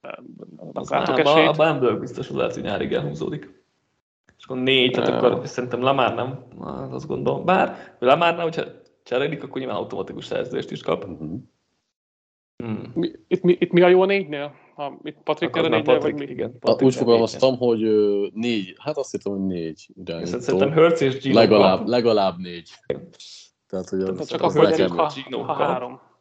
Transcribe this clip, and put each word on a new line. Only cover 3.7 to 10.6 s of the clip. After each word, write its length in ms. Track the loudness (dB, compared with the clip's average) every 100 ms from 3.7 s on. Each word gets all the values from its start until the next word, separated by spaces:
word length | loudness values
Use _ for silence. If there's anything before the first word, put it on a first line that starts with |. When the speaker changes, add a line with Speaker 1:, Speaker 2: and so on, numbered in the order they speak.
| _ _ _ _ _ _ _
Speaker 2:
És 60 |
akkor 120 | -12 -4
négy, 340 | 2 4 4
tehát 200 | 2 0
Speaker 1:
Nem. 220 | 2 2
Speaker 2:
akkor 140 | 0 -6
szerintem 340 | -8 -6 -2
Lamar 320 | 0 2 0
nem, 300 | 0 -6 -8 -16 -16 -12 -10 -10
azt 140 | -10 -8
gondolom. 380 | -6 -4 -4
Bár, 500 | 0 0 0 -4 -18 _
hogy 100 | 2
Lamarnál, 340 | 4 4 0
hogyha 220 | -4 -4 -8 -12 _ _
cserélik, 380 | -6 -2 -2 -4
akkor 160 | -8 -8
nyilván 160 | -6 -6
automatikus 480 | -6 -8 -8 -10
szerződést 460 | -8 -6 -4 -6